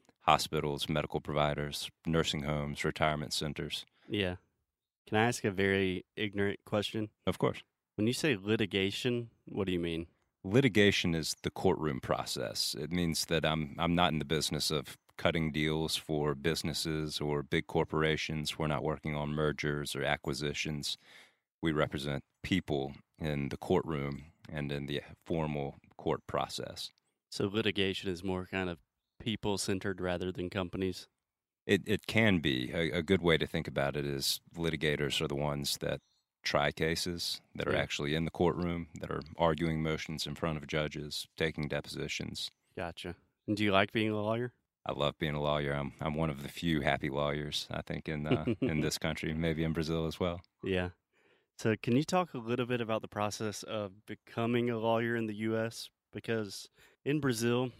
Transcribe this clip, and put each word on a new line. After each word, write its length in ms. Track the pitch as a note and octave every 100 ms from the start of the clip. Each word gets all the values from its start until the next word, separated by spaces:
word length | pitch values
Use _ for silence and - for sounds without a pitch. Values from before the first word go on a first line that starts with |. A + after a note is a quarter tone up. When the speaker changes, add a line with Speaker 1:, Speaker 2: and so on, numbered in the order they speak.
| _ _
Speaker 1:
hospitals, 640 | - D2+ - D#2 D2+ C#2+ -
medical 300 | D2+ D2+ D#2
providers, 720 | - D2 D2 D2 D2 C#2+ - _
nursing 380 | - E2 D#2 D#2
homes, 420 | D2 D2+ D2 D2
retirement 480 | D#2+ - D#2 D2+ C#2+
centers. 540 | - D2+ C#2+ D2+ - - _ -
Speaker 2:
Yeah. 280 | G#2 F#2 F2+ _ _ _ _ _ _ -
Can 80 | G#2+
I 80 | A#2
ask 160 | A#2+
a 60 | A2
very 540 | F#2 G2 G2 F#2+ F2+ - -
ignorant 420 | G#2+ G2+ G2+ - -
question? 420 | G#2+ G2+ A2 A2 _ -
Speaker 1:
Of 120 | -
course. 240 | B2+ - - _ _
Speaker 2:
When 120 | - G#2+
you 60 |
say 240 | B2+ E3 G#2
litigation, 960 | G2 A2 G#2 G2 G2 - B2+ A#2+ A#2 _ -
what 200 | - F#2+
do 60 |
you 60 | F2+
mean? 300 | E2+ E2 E2+ _ _ _
Speaker 1:
Litigation 680 | F#2+ A2+ C#3 G2 G2+ - F#2
is 220 | E2 D2 -
the 80 | -
courtroom 500 | - F#2+ E2+ D#2 B1+
process. 760 | - - - - A1+ - - -
It 120 | D2+
means 340 | F2 E2+ D#2 -
that 180 | E2 D#2
I'm, 300 | D#2+ D2 C2+
I'm 160 | E2+
not 180 | E2+ F2
in 60 | D2+
the 60 | C#2+
business 440 | D#2 - D2+ -
of 280 | D2+ - - _ -
cutting 340 | - E2 D#2+
deals 440 | D2+ D#2 D#2 D#2 -
for 380 | - D2+ D2
businesses 840 | C#2 D2 D#2 E2+ D2 E2 D#2 D#2 -
or 220 | D2 D2
big 240 | C#2+ E2 -
corporations. 920 | E2 D#2 D#2 D#2 D#2 - D#2 D2+ -
We're 80 | D#2
not 160 | C#2+
working 300 | C#2+ D2 D#2+ D2
on 140 | D2
mergers 640 | D2+ D2+ C#2+ D2+ D2 C#2+ C#2+
or 60 |
acquisitions, 960 | C#2 D2 D#2 C2+ D2 C#2+ D#2 D2+ - - - - - _ _ _
we 100 | E2
represent 500 | D2+ D2 D2+ C#2+ C#2 - _
people 500 | - F#2+ - C#2+ C#2 C#2+ _ _
in 300 | D#2+ D2 C#2
the 80 | -
courtroom 720 | - F2+ D#2 D2+ C#2+ C#2+ C#2+ _ -
and 220 | D2+ C#2+
in 160 | C#2+ C#2
the 160 | C#2 - -
formal 520 | - E2+ D#2 D2 C#2+ - - -
court 300 | E2 C#2 -
process. 640 | D2 C2+ - - - - _ _ _ _
Speaker 2:
So 160 | - G#2
litigation 580 | G#2 A2 F#2 G2 F#2 G2
is 120 | F2
more 240 | F#2+ F#2 F#2
kind 200 | F#2+ F#2
of 80 | E2+ _ _ _ _
people-centered 800 | - G#2 G#2+ G2 - F#2+ G2+ F2+
rather 300 | F2+ F2 F#2
than 200 | F#2 F2+
companies? 580 | G#2 F2+ F#2 F#2+ F#2 - _ _ _ _ _ -
Speaker 1:
It, 160 | F#2+ -
it 200 | G#2 -
can 320 | A2+ A2 F2+
be. 320 | D2 B1+ B1
A, 260 | E2 E2 E2+
a 40 |
good 180 | D#2+ F#2+
way 160 | E2+ D#2
to 80 | D2
think 200 | E2+ D2
about 300 | C#2 C#2 C#2+
it 100 | C#2+
is 340 | C#2 C#2 - - E2+
litigators 640 | E2 D2+ D2+ C#2+ C#2+ -
are 60 | D2+
the 60 |
ones 440 | C#2 D2 C#2+ C#2 -
that 200 | D2 D2 _ _ _ _
try 260 | - D2+ D2
cases, 720 | - D#2+ E2 F2+ E2+ - - _ -
that 100 | D2+
are 60 |
Speaker 2:
Yeah. 60 | D2
Speaker 1:
actually 340 | D2 - D2
in 100 | D#2
the 60 | D#2+
courtroom, 560 | - F2 - F2 F2 E2 -
that 100 | E2
are 120 | D#2 D2+ -
arguing 460 | E2 D#2 E2 D#2+
motions 440 | D#2+ D#2 - D#2 -
in 100 | C#2+
front 220 | E2 D#2
of 80 | C#2+
judges, 580 | D#2 D2+ D2+ D2+ - - -
taking 300 | D#2+ D#2 C#2+
depositions. 840 | D2 - D2 D2 - D#2 - - _ _ -
Speaker 2:
Gotcha. 400 | E2+ - F2+ F2 _ _ -
And 80 | G#2
do 80 |
you 80 | G#2
like 180 | F#2+ G#2
being 200 | A#2 A2
a 100 | G#2+
lawyer? 320 | G#2 A2+ B2 - _ _ -
Speaker 1:
I 40 |
love 260 | C2+ C#2+ -
being 160 | D#2+
a 80 | D2+
lawyer. 300 | D2 D2+ D2
I'm, 220 | C#2+ C#2 -
I'm 140 | D#2
one 160 | D2 D#2+
of 120 | C#2
the 40 | C#2
few 340 | - F2 D#2
happy 260 | C#2+ C2+ D2+
lawyers, 580 | C#2 D2 D2 D2 - -
I 100 | D#2
think, 260 | - D#2+ D#2+
in, 180 | D#2 D2
uh, 160 | - D#2
Speaker 2:
<laughs> 80 | A2
Speaker 1:
in 200 | C3 D#2+
this 180 | D#2 -
country, 360 | D#2+ D#2 E2
maybe 300 | D#2 E2 D#2+
in 80 | D#2+
Brazil 340 | D#2+ D#2 E2 D#2+
as 140 | -
well. 200 | F#2 F2 - _
Speaker 2:
Yeah. 280 | - F#2 F2+ - _ _ _ _ _ -
So 160 | A#2 G#2+
can 140 | - A#2+
you 80 |
talk 300 | D#3 F3+ F3
a 40 | C3
little 280 | A2+ B2 A#2+
bit 140 | B2
about 220 | A2 A2
the 60 | G2
process 560 | G#2+ G#2 - A2 G2
of 400 | - A2 G2+ G2+ -
becoming 640 | G#2+ - - A#2 A#2+ A#2+
a 80 | A#2
lawyer 380 | A2+ A2+ A#2 A#2
in 100 | A2+
the 80 | G#2
U 220 | A2 A2+
S? 320 | A2+ - - _ _
Because 560 | G#2+ - A2+ G#2 - - _ - _
in 140 | C3 D3+
Brazil, 520 | C3+ A2+ A#2 A#2+ B2+ -